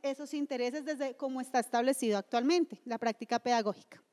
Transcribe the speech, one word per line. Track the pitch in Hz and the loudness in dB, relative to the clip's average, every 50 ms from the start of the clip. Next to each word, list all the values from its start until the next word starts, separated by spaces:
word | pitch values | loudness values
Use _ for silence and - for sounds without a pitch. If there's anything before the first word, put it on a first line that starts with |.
esos | - 277 269 277 294 277 311 | -4 -4 -4 -4 -8 -8 -4
intereses | 294 285 - 269 240 240 247 247 302 269 | -4 -4 -4 -2 -2 -2 -2 -2 -4 -4
desde | 311 302 254 285 262 247 | -4 -4 -4 -4 -6 -4
cómo | - 277 262 262 262 | -6 -6 -4 -4 -4
está | 254 - - 247 | -6 0 0 0
establecido | 233 - - 233 240 262 269 - 247 220 208 196 | 0 2 0 2 2 2 2 2 2 0 0 0
actualmente | 196 - - 240 240 285 349 359 330 - 208 - - | -2 0 0 2 2 4 4 4 2 0 -2 -16 -8
la | 247 226 226 | -8 -6 -2
práctica | 233 226 214 - 233 - 240 233 | -2 -2 -2 -2 -4 -2 -2 0
pedagógica. | - 247 240 233 208 208 - - - _ - - _ _ | 2 4 2 4 2 0 -2 -4 -10 _ -20 -20 _ _